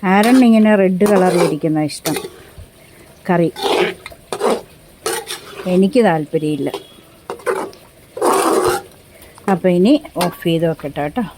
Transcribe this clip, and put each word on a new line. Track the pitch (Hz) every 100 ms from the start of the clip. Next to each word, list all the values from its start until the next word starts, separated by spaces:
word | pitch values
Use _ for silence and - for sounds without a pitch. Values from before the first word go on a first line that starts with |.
| 190
ആരണ് | 196 220 262 247
ഇങ്ങനെ | 220 214 208
റെഡ് | 190 185 202
കളറിലിരിക്കുന്ന | 202 185 175 170 156 160 156 151
ഇഷ്ടം | - - 147 - - - - - _ - - - - -
കറി. | 175 165 - - - - 185 - - - - - - - - - - - - - - - - -
എനിക്ക് | 180 190 247 214
താല്പര്യമില്ല. | 160 151 160 151 151 139 - - - - - _ - - - - - - _ - - - - - - - 807 - - - - - - -
അപ്പം | 190 185 180
ഇനി | 190 294 - - 175
ഓഫ് | -
ചെയ്ത് | 180 165 165
വെക്കട്ടെ | 160 147 143
കേട്ടോ | 147 156 196